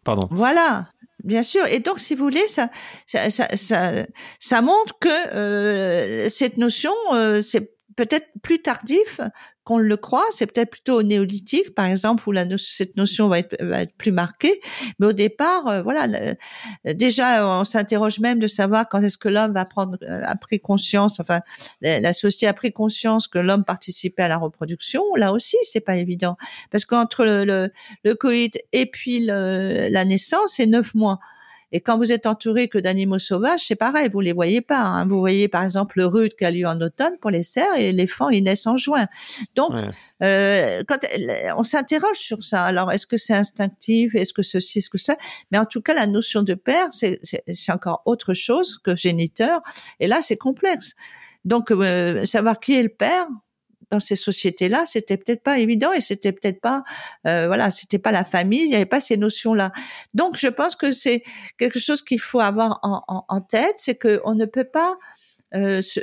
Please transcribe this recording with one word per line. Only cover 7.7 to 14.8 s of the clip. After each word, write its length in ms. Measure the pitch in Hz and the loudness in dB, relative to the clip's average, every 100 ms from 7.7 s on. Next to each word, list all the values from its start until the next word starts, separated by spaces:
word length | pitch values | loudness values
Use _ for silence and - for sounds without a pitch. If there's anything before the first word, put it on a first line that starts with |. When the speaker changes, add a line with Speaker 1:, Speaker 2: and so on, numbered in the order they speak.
| _ _ 214 | _ _ -4
Speaker 2:
peut-être 300 | 233 302 311 - | 0 0 -2 -12
plus 200 | - 330 | -2 0
tardif 580 | 311 247 220 330 427 - 214 - - _ - | 0 -6 0 0 0 -2 -10 -10 -20 _ -2
qu'on 80 | 233 | 2
le 200 | 220 208 | 2 0
croit. 280 | - 254 440 | 0 0 0
C'est 160 | - - | 0 -2
peut-être 200 | - 233 | 0 -2
plutôt 240 | - - 240 | -4 0 2
au 80 | |
néolithique, 720 | 214 208 196 202 190 294 381 - | 4 2 0 -2 -4 -2 -2 0
par 100 | 185 | 0
exemple, 380 | 190 214 233 - | 2 2 0 0
où 40 | |
la 120 | 196 180 | -2 0
no-, 120 | 190 | -4
cette 400 | - - 185 - | -4 -6 -4 0
notion 300 | 196 196 214 | 0 2 2
va 100 | 175 | 2
être, 180 | 180 - | 0 -4
va 200 | 175 - | -4 -2
être 100 | 175 - | -4 -4
plus 140 | 220 | 0
marquée. 480 | 175 175 - 302 392 - - | 0 0 0 0 0 -2 -10